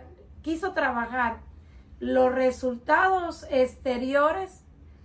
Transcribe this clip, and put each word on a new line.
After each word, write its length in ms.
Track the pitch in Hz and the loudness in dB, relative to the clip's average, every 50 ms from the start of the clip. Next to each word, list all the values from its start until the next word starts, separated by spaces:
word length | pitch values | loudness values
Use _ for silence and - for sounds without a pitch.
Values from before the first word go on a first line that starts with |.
| - - - - - - - - | -20 -20 -20 -20 -20 -20 -20 -10
Quiso 320 | - 302 330 320 - 370 - | -6 -6 -4 -4 -4 -4 -2
trabajar 640 | - - 254 247 240 233 233 240 254 240 226 - - - - - - - - - - - - - - | 0 0 0 0 -2 -4 -4 -2 -2 -2 -2 -2 -6 -12 -20 -20 -20 -20 -20 -20 -20 -20 -20 -16 -8
los 340 | 247 247 254 254 254 254 254 | -4 0 2 4 4 4 4
resultados 1120 | 262 262 254 247 - 262 254 240 233 - - 302 330 370 381 381 370 349 330 311 - - - | 2 2 0 0 0 -4 -4 -4 -4 0 2 4 4 4 4 2 0 0 -4 -8 -10 -6 -2
exteriores, 1160 | 302 262 254 247 - - - 269 247 233 254 262 277 285 285 311 330 381 381 370 - - - - - - - - - - - | 2 2 2 2 -2 -4 -4 -4 -4 -2 -2 0 2 4 4 2 2 0 -6 -8 -10 -16 -20 -20 -20 -20 -20 -20 -20 -20 -20